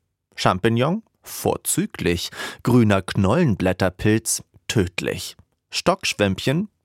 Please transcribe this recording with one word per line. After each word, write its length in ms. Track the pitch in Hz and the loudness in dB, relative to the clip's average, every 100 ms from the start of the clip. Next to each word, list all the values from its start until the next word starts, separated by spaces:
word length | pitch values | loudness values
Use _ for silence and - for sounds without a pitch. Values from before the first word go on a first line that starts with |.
| _ _ _ - | _ _ _ -2
Champignon, 680 | 113 92 117 117 135 214 - _ | 0 2 0 2 0 -2 -6 _
vorzüglich. 1080 | - - - - - - 214 - 87 87 - - - - | -18 -6 -4 -2 -4 -4 -4 -2 -2 -2 -4 -10 -14 -6
Grüner 400 | - 120 110 98 | 2 4 4 2
Knollenblätterpilz, 1400 | - - 95 147 156 92 92 90 92 - 107 110 - - - _ - | 0 0 2 4 2 2 0 0 -2 0 2 2 0 -6 -8 _ -4
tödlich. 680 | 113 90 - 62 - - - _ _ _ | 0 0 -2 -6 -6 -10 -16 _ _ _
Stockschwämmchen, 960 | - - 196 - - 101 92 - 156 214 _ | -4 -2 -2 -2 0 0 0 -2 -2 -4 _